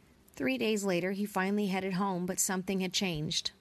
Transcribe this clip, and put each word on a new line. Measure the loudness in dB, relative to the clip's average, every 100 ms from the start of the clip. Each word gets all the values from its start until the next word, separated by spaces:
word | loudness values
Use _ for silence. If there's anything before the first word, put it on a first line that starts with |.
| -20 -20 -16 -4
Three | -2 0
days | 2 2
later, | 2 2 2
he | 0 -2
finally | 0 2 2 2
headed | 0 0
home, | 0 0 0 -2
but | 0
something | 0 0 0 0
had | 0
changed. | 0 0 -2 -2 -2 -4 -10